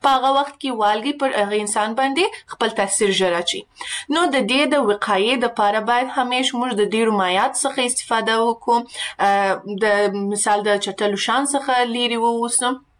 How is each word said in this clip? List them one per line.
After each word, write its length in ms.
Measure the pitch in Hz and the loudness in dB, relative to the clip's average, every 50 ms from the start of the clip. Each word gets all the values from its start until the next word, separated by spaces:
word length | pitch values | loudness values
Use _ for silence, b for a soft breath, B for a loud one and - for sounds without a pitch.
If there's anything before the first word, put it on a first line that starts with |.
په 80 | - 277 269 | 4 4 2
هغه 160 | 262 254 269 269 277 | 4 4 2 2 2
وخت 160 | 285 285 - _ | 0 -2 -6 _
کې 80 | - 269 247 220 | -6 -4 -2 0
والګی 320 | 214 208 214 220 220 277 285 285 | 2 2 2 0 -2 -4 -4 -2
پر 100 | 277 269 - - | -2 -2 0 0
هغه 140 | 202 202 208 | -2 0 0
انسان 400 | 208 208 208 - 220 208 220 226 | -2 -2 -2 -2 -2 -2 -2 0
باندې 280 | 240 262 269 277 320 370 453 B B B | 0 0 0 0 0 0 -2 B B B
خپل 220 | - - _ 240 220 | -18 -6 _ -4 -2
تاثیر 420 | 220 - 196 196 - - 214 196 | 0 -2 -2 -2 0 0 2 2
ژر 220 | 190 - 190 180 175 | 2 2 2 2 0
اچوي. 280 | 175 180 - - - - _ B B B B B B B B | 0 -2 -4 -6 -6 -10 _ B B B B B B B B
نو 160 | 285 330 349 | 0 2 2
د 100 | 349 269 269 214 196 | 2 2 0 0 2
دې 120 | 247 269 294 277 294 | 2 2 2 4 2
د 20 | 285 247 208 | 2 2 2
وقایې 460 | 202 202 - - 208 190 202 226 262 254 240 | 0 0 0 0 0 2 2 2 0 0 0
دپاره 340 | 233 240 - 208 202 202 220 | -2 0 2 2 2 2 0
باید 280 | 208 220 240 240 262 254 - | 0 0 0 0 0 -2 -2
همیش 300 | 269 247 247 247 254 262 262 - | -2 -2 0 -2 -2 -2 -2 -2
موږ 160 | 240 247 254 240 | -2 -4 -2 0
د 100 | 202 208 202 | 0 0 0
ډېرو 220 | 208 220 233 226 | 2 0 2 2
مایعاتو 500 | 214 202 190 180 185 190 226 269 262 - - | 2 2 2 2 2 2 0 0 -2 -2 -4
څخه 160 | - - - | -2 -2 -2
استفاده 560 | 247 240 247 - - - 233 226 220 226 226 226 226 | -2 -2 -2 -6 -4 -2 -2 0 0 0 0 2 2
وکړو، 340 | 233 233 233 - - 240 240 240 B B B B B B - | 0 0 -2 0 0 0 0 0 B B B B B B 0
اه، 340 | 185 196 196 202 196 196 185 - - 196 208 190 | 2 2 2 2 2 0 0 -2 -4 -10 -4 0
د 40 | 220 214 202 202 208 202 190 202 202 202 208 | 2 2 4 4 2 0 0 -2 -4 -4 -2
مثال 260 | 208 - 220 208 208 202 | -2 0 0 0 0 2
د 60 | 214 208 | 0 0
چټلو 380 | 202 208 208 196 - 214 208 202 | 0 0 -6 -4 -2 -2 -2 0
شیانو 360 | 196 - - 226 262 285 277 294 | -2 -2 0 0 0 0 0 -2
څخه 160 | 285 285 277 254 247 247 240 233 | -2 0 0 2 2 2 0 0
لرې 220 | 240 240 233 233 | -2 0 0 0
واوسو 520 | 226 226 233 233 233 233 240 233 - 247 247 262 262 _ _ _ | 0 0 0 2 0 -2 -2 -2 -2 -2 -2 -4 -4 _ _ _